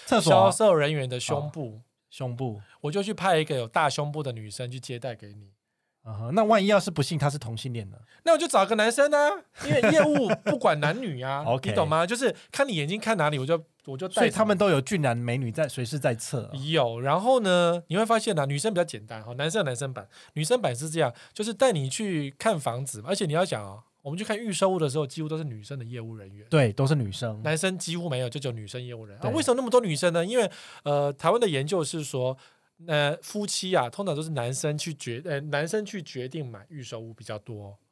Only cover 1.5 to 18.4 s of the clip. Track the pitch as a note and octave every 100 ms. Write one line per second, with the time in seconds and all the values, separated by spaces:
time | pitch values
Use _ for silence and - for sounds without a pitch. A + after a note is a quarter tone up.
1.5 | D#3+ B2+ G#2+ - _ _ - C3 A#2+ C3
2.5 | G#2 G#2 _ D3 F3+ G3 F3 F3+ E3+ D#3
3.5 | C#3+ A#2 F3+ D3+ C3 D3 D3+ C#3 A2+ G#2+
4.5 | - B2 C3 A#2+ A#2+ B2+ A2+ G#2 G#2 G2+
5.5 | G2+ _ _ _ _ A2+ G#2+ A2+ F3 G#3+
6.5 | A3 G3 G#3 F#3 D#3+ C#3 E3 C#3+ C#3+ A#2
7.5 | A2+ B2+ A#2 G2 G2+ - _ E4 D#4+ E4
8.5 | G#3+ F#3+ A3 G#3+ A#3 C#4+ D4 D4 G4+ -
9.5 | - C#4 D4+ A3 D#4+ D4 D4 A#3 A3 -
10.5 | C#4 A3 D3+ D3 G3 B3 C3+ B2+ C#3 D3
11.5 | B2 G3 G#3 D#3 D#3 F3 A#3 B3+ - -
12.5 | - C#4 F3+ C#3+ G#3 A3 A3 D3+ D3 C3
13.5 | E3 D#3+ _ - C3 A3+ - A#3 - A3
14.5 | G3 G3+ D3 C3 G3+ C#3+ A#2 A#2+ B2 B2
15.5 | G#2+ G2+ - A#2 D3 C3+ A2+ - C3 A2
16.5 | C3 C#3 D#3+ B2 A#2 C3+ D#3+ A3 C4 G3+
17.5 | F3+ F3 F3 E3 E3+ A3 A3+ A3 F3